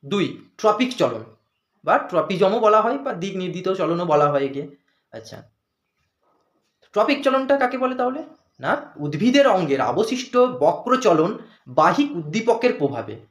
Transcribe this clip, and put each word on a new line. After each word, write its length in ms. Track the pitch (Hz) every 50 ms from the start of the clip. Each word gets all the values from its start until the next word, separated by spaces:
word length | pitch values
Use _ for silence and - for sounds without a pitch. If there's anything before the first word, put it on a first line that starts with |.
| _
দুই, 400 | 139 180 202 180 - - - - _ _ -
ট্রপিক 380 | - 214 208 214 254 247 -
চলন 280 | - 170 - 113 107 110 - - _ _ _ _ _ _ _ _ _ _
বা 140 | 147 190 285
ট্রপিজমও 600 | 285 - - 165 156 - 196 170 196 190 202 233
বলা 200 | 220 214 208 214
হয় 180 | 208 233 262 277
বা 140 | - 269 226
দিক 240 | 175 165 196 190
নির্দিত 320 | 190 185 180 160 180 175 185
চলনও 360 | 190 190 180 156 170 170 175
বলা 260 | 175 151 147 147 147
হয় 140 | 143 139 139
একে। 320 | 135 135 139 143 156 - _ _ _ _ _ _ _ _
আচ্ছা, 300 | 113 110 - - - - _ _ _ _ _ _ _ _ _ _ _ _ _ _ _ _ _ _ _ _ _ _ _ _ _ _ _ _ _ _
ট্রপিক 320 | 202 220 294 285 277 -
চলনটা 320 | 277 254 269 269 254 277
কাকে 220 | 277 269 247 262 254
বলে 160 | 254 254 254
তাহলে? 280 | 254 247 247 262 294 320 - - _ _ _ _ _
না, 320 | 127 147 226 294 - - -
উদ্ভিদের 520 | - 147 147 143 151 196 247 247 285 277 262
অঙ্গের 320 | 208 185 180 147 139 131
অবশিষ্ট 560 | 117 107 - 165 220 226 269 254 - - -
বক্র 600 | 247 247 254 254 - 143 156 170 - - 240 247
চলন 420 | 254 254 214 170 156 156 180 233 - - - _ _ _ -
বাহিক 480 | 123 143 156 170 170 269 285 285 294
উদ্দীপকের 560 | 175 160 151 151 220 220 240 226 226 - 247 240 -
প্রভাবে 420 | 147 139 117 117 110 104 - - - _